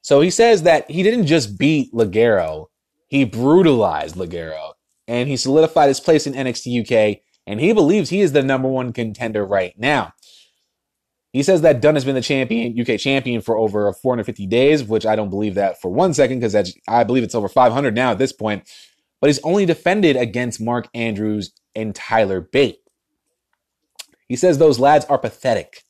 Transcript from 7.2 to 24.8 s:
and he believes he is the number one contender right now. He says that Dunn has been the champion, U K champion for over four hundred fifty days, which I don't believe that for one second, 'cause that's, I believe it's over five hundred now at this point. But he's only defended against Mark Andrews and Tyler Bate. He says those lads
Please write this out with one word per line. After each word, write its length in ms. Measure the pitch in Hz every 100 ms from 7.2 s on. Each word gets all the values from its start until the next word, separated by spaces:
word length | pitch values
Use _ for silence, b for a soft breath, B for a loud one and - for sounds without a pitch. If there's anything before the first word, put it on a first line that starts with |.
| _ _ -
and 120 | 104
he 140 | 160
believes 380 | 220 151 208 160
he 100 | 185
is 120 | 190
the 100 | 139
number 240 | 135 135 131
one 260 | 131 123
contender 500 | 117 113 104 117 107
right 300 | 98 101 92 95
now. 340 | 123 143 92 _ b b b b _ _ _ _ _ _ _
He 80 | 127
says 200 | 143 185
that 200 | 160 135
Dunn 140 | 147 156
has 100 | 131
been 100 | 135
the 60 |
champion, 560 | 117 139 123 226 120 117
U 80 | 120
K 140 | 110
champion 420 | 139 135 123 120
for 160 | 104 110
over 340 | 110 104 101
four 200 | 98 127
hundred 120 | 123 104
fifty 200 | 107 98
days, 380 | 117 139 151
which 240 | 113 110 110
I 80 | 107
don't 160 | 104
believe 240 | 98 107 92
that 260 | 98 90
for 80 | 92
one 240 | 101 185
second, 260 | 143 131 127
'cause 140 | 117
that's, 180 | 101 135 - -
I 160 | 113
believe 200 | 110 127
it's 120 | 113 120
over 140 | 101
five 240 | - 123
hundred 220 | 120 143 110
now 160 | 131
at 80 | 95
this 120 | 131
point. 380 | - 110 101 _ b b b _ _
But 60 | 143
he's 120 | 143
only 260 | 151 196 190
defended 520 | 160 - 202 180 139
against 440 | 117 104 123 -
Mark 260 | 113 120 -
Andrews 580 | 120 117 101 107 107 92 _ _
and 220 | - 110 101
Tyler 460 | - 113 101 95
Bate. 380 | 85 131 131 - _ _ _ _ _ _ _ _ _ _ _ _ - _ _
He 60 | 120
says 220 | 185 147
those 200 | 160
lads 280 | 117